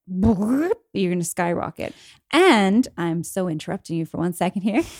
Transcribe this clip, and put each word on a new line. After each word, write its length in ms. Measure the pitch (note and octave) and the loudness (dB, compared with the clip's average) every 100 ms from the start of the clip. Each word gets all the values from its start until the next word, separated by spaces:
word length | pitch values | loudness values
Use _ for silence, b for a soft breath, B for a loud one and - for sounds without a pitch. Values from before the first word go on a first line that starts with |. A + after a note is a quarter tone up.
| - | -8
you're 1000 | F#3 G#3+ F#3+ G#3 C4+ F4 A#4 _ G3 F3+ | 0 2 2 0 0 0 -4 _ -4 -2
gonna 120 | F3+ | -2
skyrocket. 720 | E3+ - F3 E3+ - - - - b b _ | -4 -4 -2 -4 -6 -8 -12 -12 b b _
And 560 | D4+ F#4+ A3+ F#3+ G#3+ B3+ - | 4 6 6 6 4 2 -2
I'm 260 | E3+ E3 | -4 -4
so 240 | D#3+ F#3+ F3+ | -4 -4 -4
interrupting 480 | D#3 - F#3+ - E3 | -4 -6 -10 -6 -6
you 80 | D#3+ | -4
for 100 | D#3 | -4
one 160 | E3+ | -4
second 300 | E3+ F3+ G3 | -2 -4 -2
here. 200 | G3 A3 - - | -2 -2 -4 -8